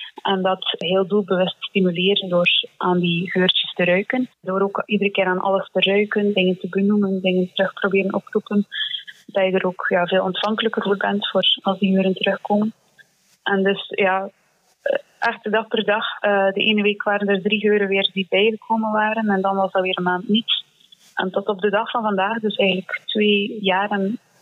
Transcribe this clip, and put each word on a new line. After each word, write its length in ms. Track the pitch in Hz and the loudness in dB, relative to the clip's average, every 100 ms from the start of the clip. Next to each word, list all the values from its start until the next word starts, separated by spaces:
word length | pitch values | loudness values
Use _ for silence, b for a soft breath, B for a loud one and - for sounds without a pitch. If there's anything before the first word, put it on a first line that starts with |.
| B - | B -8
en 200 | - 196 | -2 0
dat 340 | 185 185 - - | 0 -2 -4 -6
heel 300 | 165 185 190 | -2 0 2
doelbewust 480 | 208 185 185 180 - | 0 0 0 0 -2
stimuleren 720 | - 202 185 175 185 202 196 | -4 0 2 2 0 0 0
door 200 | 175 175 - - - | 0 2 0 -2 -4
aan 220 | 180 180 | 0 2
die 320 | 175 170 185 | 2 0 -2
geurtjes 420 | 185 185 - - | 0 2 0 -4
te 100 | - | -2
ruiken. 460 | 175 180 208 254 254 _ | 2 2 0 -2 -4 _
Door 200 | - 190 | -6 -2
ook 220 | 196 - - | 0 -2 -2
iedere 260 | 208 196 | 0 0
keer 140 | 196 185 | 0 0
aan 160 | 185 | 0
alles 280 | - 196 - | 0 0 0
te 100 | - | -2
ruiken, 520 | 185 202 208 214 202 | 2 2 0 0 0
dingen 260 | 202 185 185 | 2 2 0
te 80 | 185 | -2
benoemen, 520 | 190 202 208 196 190 | 0 2 2 2 0
dingen 300 | 185 185 180 | 0 0 0
terug 200 | - 190 | -2 -4
proberen 400 | - 202 190 196 | -2 0 0 0
op 100 | 202 | -2
te 60 | - | -4
roepen, 360 | 214 - 208 202 B B B B B - | -4 -2 -2 -2 B B B B B -6
dat 200 | - 190 | 0 0
je 60 | |
er 140 | 190 185 | 2 -2
ook, 200 | 180 - | -4 -2
ja, 160 | 190 175 | 0 2
veel 180 | 185 | 0
ontvankelijker 600 | 185 180 208 214 220 214 | 0 -2 -2 -2 -2 -2
voor 140 | 202 202 | -2 0
bent 320 | 202 202 - | 0 -2 -2
voor 300 | 190 185 - | 0 0 0
als 180 | - 190 | 0 0
die 140 | 196 | 2
geuren 200 | 190 190 | 2 2
terugkomen. 600 | 180 - 196 - 208 214 - _ _ _ _ _ _ | 0 -2 -2 0 0 0 -4 _ _ _ _ _ _
En 200 | - 196 | -2 0
dus, 220 | 196 196 - | 2 0 -4
ja, 420 | - 196 190 196 - _ _ _ _ - - - _ | -2 0 0 -4 -10 _ _ _ _ -4 -4 -4 _
echt 320 | 226 220 220 | -4 -4 -2
dag 160 | 214 220 | -2 -2
per 180 | 226 208 | -2 0
dag. 340 | 208 214 - | 0 -2 -4
Eh, 280 | 208 202 196 | 0 2 2
de 160 | 196 | 2
ene 180 | 220 214 | 2 2
week 220 | 208 208 | 2 0
waren 240 | - 202 202 | -2 0 0
er 140 | 196 | 0
drie 180 | 185 214 | 0 0
geuren 280 | 208 208 196 | 2 2 2
weer 220 | 196 190 | 0 0
die 120 | 190 190 | -4 -2
bijgekomen 600 | 190 214 220 - 226 220 | 2 2 0 -2 -2 0
waren 380 | 214 214 220 220 | 0 0 0 0
en 120 | 190 | 0
dan 140 | 196 196 | 0 0
was 160 | 190 | 0
dat 100 | 190 | 0
weer 160 | 185 185 | 0 0
een 60 | |
maand 260 | 180 180 196 | 0 -2 0
niet. 340 | 208 226 - - _ _ _ _ - | 0 0 -4 -6 _ _ _ _ -6
En 160 | 185 | -4
tot 160 | 190 202 | -2 -2
op 140 | 202 | -2
de 80 | 208 | 0
dag 220 | 202 226 | 0 0
van 100 | 247 | -2
vandaag, 380 | 214 202 190 226 | 0 0 0 -2
dus 160 | 214 202 | -4 0
eigenlijk 460 | 202 185 185 - - | 0 0 -4 -10 -6
twee 520 | 220 208 208 202 233 | 0 2 2 0 -4
jaren, 580 | 190 185 208 208 196 240 _ _ | -2 0 0 -2 -2 -4 _ _